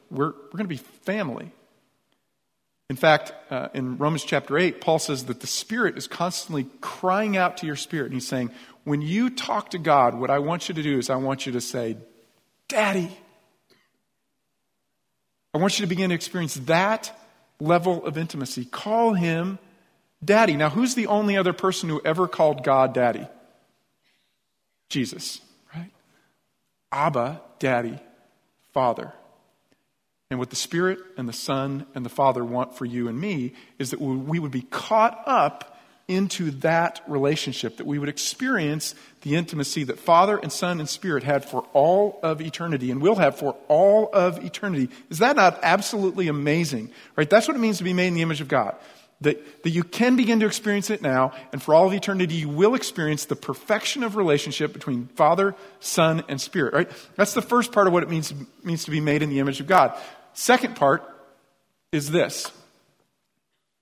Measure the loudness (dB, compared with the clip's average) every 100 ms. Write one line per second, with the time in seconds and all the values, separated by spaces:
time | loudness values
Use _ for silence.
0 | -10 -4 -4 -6 -12 -10 -8 -8 -14 _
1 | -6 -4 -4 -8 -14 -20 _ _ _ _
2 | _ _ _ _ _ _ _ _ -12 2
3 | 4 4 2 -16 -10 -8 -6 -6 -6 -2
4 | -2 -2 -2 -2 0 0 0 -2 0 0
5 | 0 -6 -6 -8 -8 -8 -6 -2 -2 -4
6 | -10 -6 -6 -6 -6 -6 -6 -10 -12 -4
7 | 0 0 0 0 0 -2 -8 -8 -6 -6
8 | -4 -6 -4 -4 -4 -8 -20 -10 -4 -2
9 | 0 0 0 -2 -4 -4 -4 -4 4 4
10 | 4 2 0 0 0 -4 -4 -4 -2 0
11 | 0 -2 -2 -4 -4 -6 -6 -6 -6 -8
12 | -14 _ _ _ _ _ -4 0 0 0
13 | -4 -10 _ _ _ _ _ _ _ _
14 | _ _ _ _ _ _ _ _ _ _
15 | _ _ _ _ _ 0 0 0 -2 0
16 | 0 -2 -4 -6 -6 -4 0 2 2 -2
17 | -6 -16 _ _ _ -4 2 2 2 -2
18 | -4 -6 -6 -6 -8 -8 -10 -8 -2 2
19 | 2 2 0 -2 -4 -8 _ _ _ _
20 | _ _ 4 6 6 4 2 2 0 0
21 | 0 2 2 2 2 0 0 -2 -4 -2
22 | 0 0 0 2 2 2 2 4 4 2
23 | 0 0 -8 -20 _ _ _ _ _ _
24 | _ _ _ _ _ _ _ _ -8 -4
25 | -4 -6 -12 -14 _ _ _ -16 -16 _
26 | _ _ _ _ _ _ _ _ -8 -2
27 | 0 0 -2 -6 -16 -4 0 0 -2 -8
28 | -16 _ _ _ _ _ _ 0 0 0
29 | -8 -16 _ _ _ _ _ _ _ _
30 | _ _ -8 -6 -6 -6 -4 -2 0 -2
31 | -8 -10 -8 -6 -4 -2 -2 -6 -8 -10
32 | -6 2 2 2 -2 -4 -4 -6 -6 -4
33 | -4 -4 -4 -4 -6 -8 -14 -10 -8 -4
34 | -4 -4 -2 -4 -2 -6 -6 -8 0 4
35 | 2 0 0 2 2 -2 -16 -20 _ _
36 | -4 -2 -2 -2 -4 -2 0 2 0 -4
37 | -6 0 0 0 -4 -6 -8 -6 -6 -4
38 | -4 -6 -6 -4 -2 0 0 -2 -6 -12
39 | -20 _ -2 -2 -2 -4 -4 -4 -4 -2
40 | 4 4 4 2 -4 -4 -4 -4 -6 -6
41 | -2 -2 0 -2 -2 -6 0 4 4 4
42 | 2 0 -4 -2 -6 -6 -4 -2 -2 2
43 | 2 4 4 2 -4 -4 2 6 6 6
44 | 4 4 2 0 -8 -6 -2 -2 -2 -6
45 | -8 2 4 6 6 4 2 2 2 -2
46 | -2 0 -2 0 2 2 0 -4 -8 -16
47 | -6 -2 4 4 4 0 0 0 0 0
48 | 2 0 0 -2 0 0 0 -4 -14 -20
49 | _ -2 0 0 -6 -8 -2 -2 -2 0
50 | 2 4 4 2 2 -2 -4 -2 -2 -4
51 | -2 0 0 -4 -12 -8 4 6 6 2
52 | -2 -2 0 -2 -2 2 4 2 -2 -4
53 | -2 -2 -4 -6 -6 -6 -2 -2 -2 -4
54 | -4 0 2 2 0 -4 -6 -6 -6 -6
55 | -4 2 4 4 0 -2 -14 -14 -2 2
56 | 4 2 -4 -8 -4 -2 0 0 -2 -6
57 | -6 0 0 0 0 0 2 2 4 4
58 | 2 -2 -4 -10 -16 _ -6 -6 -4 -2
59 | 0 0 0 0 -2 -2 4 4 4 0
60 | -14 -20 -18 -2 4 4 2 2 4 2
61 | -2 -20 -20 _ _ _ _ _ _ -4
62 | 0 0 0 -2 -10 -14 _ _ _ _
63 | _ _ _ _ _ _ _ _